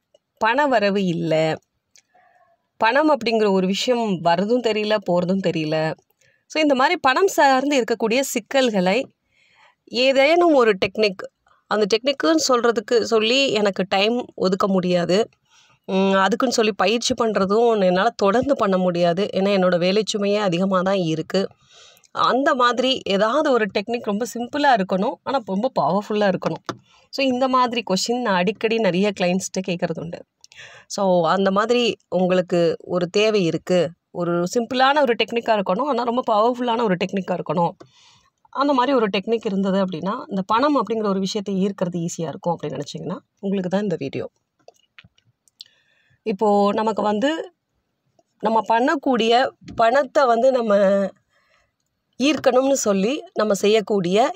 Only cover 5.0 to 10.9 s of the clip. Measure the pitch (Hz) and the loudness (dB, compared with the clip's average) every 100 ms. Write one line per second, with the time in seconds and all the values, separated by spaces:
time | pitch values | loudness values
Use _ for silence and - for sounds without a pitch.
5 | 202 175 175 196 185 160 151 156 156 - | -2 -2 0 -2 -2 -2 -2 -2 -4 -6
6 | _ _ _ _ - 302 302 254 285 349 | _ _ _ _ -8 0 2 2 2 2
7 | 269 277 381 - 277 262 277 285 220 220 | 0 2 2 4 4 4 2 0 0 -2
8 | 226 254 269 240 - 269 254 208 180 220 | -2 -2 -2 -6 -4 0 0 2 0 0
9 | 269 _ _ _ _ _ _ _ - 214 | -4 _ _ _ _ _ _ _ -8 0
10 | 262 269 277 339 349 285 226 190 202 | 2 4 4 4 4 4 4 2 -2